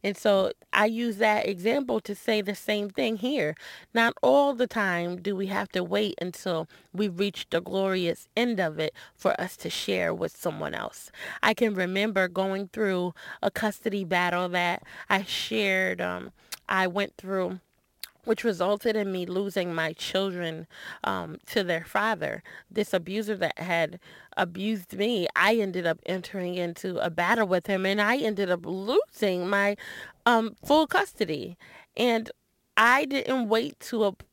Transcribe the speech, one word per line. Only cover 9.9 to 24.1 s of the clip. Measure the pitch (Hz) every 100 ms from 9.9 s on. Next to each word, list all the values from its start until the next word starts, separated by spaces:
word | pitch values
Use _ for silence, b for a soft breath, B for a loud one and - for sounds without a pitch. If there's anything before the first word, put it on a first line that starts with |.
| 190 170
with | 175 170 -
someone | 175 156 151 -
else. | - - - B B B
I | 220 220
can | 233
remember | 190 180 190 214 190 185
going | 175 190 190 196
through | - 208 185 180 - B B
a | 202
custody | - 214 - 226 202
battle | 180 180 180 175 180
that | 175 175 175 - B B
I | 190
shared, | 196 - - 220 202 190 185 180
um, | 175 - - _ B B -
I | 190 185
went | 180 196 -
through, | 185 190 180 185 _ _ _ _ - _ -
which | 220
resulted | 233 180 185 208 233 214
in | 196
me | 185 175
losing | 185 202 190 175
my | 165 160
children, | 165 - 190 196 175 170 160 165 B B B -
um, | - 165 156 -
to | 226
their | 180 165 170
father. | 202 214 202 151 110 B B -
This | 208 208
abuser | 185 170 202 214 202
that | 170 -
had | 180 170 156 175 B